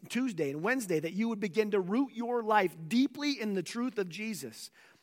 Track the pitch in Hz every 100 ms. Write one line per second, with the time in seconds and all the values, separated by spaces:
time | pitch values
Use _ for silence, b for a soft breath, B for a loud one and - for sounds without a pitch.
0 | - 233 262 165 143 147 196 262 196 160
1 | 165 185 226 220 202 214 208 202 175 226
2 | 269 226 233 240 214 214 190 160 160 240
3 | 285 294 294 254 214 190 160 240 254 208
4 | 180 170 220 180 127 - - b b b